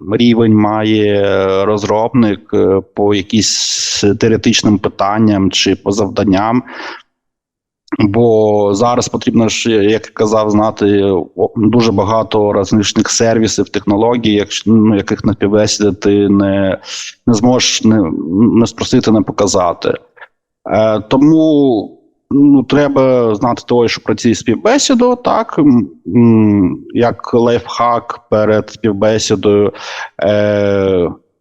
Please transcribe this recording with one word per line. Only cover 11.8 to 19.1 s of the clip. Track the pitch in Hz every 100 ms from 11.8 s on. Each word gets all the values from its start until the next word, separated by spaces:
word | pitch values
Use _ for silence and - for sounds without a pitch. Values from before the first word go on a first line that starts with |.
| 113
багато | 104 101 113 107 110 104
розличних | 104 95 110 101 - -
сервісів, | - 117 113 110 - 98
технологій, | 101 101 101 113 123 110
якщо, | 104 98 - 104
ну, | 113 107 104
яких | 95 107
на | 113
співбесіді | 101 98 104 104 - 104 92
ти | 101 101 101
не, | 98 98 98 95 90 - - - - -
не |
зможеш | 110 123 127 - -
не, | 113 110 87 - 78 95 113 107
не | 113
спросити, | - 113 131 113